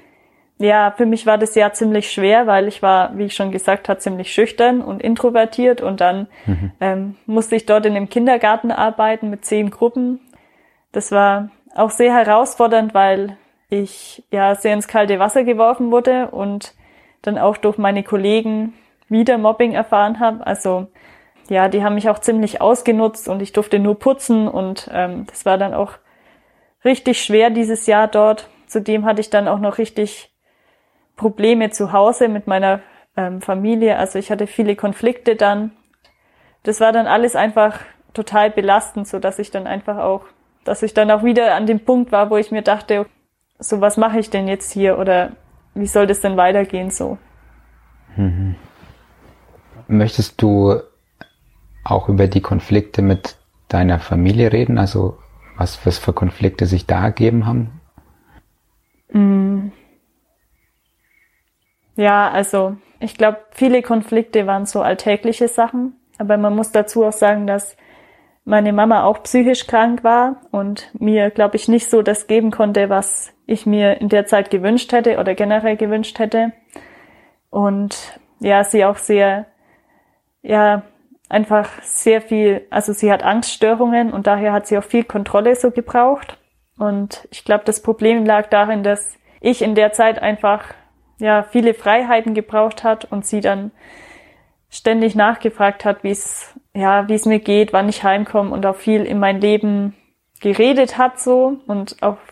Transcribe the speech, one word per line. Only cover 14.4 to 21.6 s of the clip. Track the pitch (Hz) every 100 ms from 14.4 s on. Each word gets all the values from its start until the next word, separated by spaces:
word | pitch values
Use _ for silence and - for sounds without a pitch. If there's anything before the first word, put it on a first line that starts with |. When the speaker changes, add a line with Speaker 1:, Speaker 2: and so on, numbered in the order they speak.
| 196 202
Speaker 1:
sehr | 214
ins | 208 -
kalte | 220 202 190
Wasser | 208 269
geworfen | 240 220 226 254 240
wurde | 240 254 254 247
und | - 202 202 - _ _ _ _ _
dann | - 208
auch | 196 208
durch | 208 208
meine | 202 202
Kollegen | 196 208 196 220 220 214 220 - _ _ _
wieder | 220 233 240
Mobbing | 214 220 240
erfahren | - 220 208 208 220
habe. | 226 226 -
Also | 196 190 185 190 _ _ _ _ _ -
ja, | 190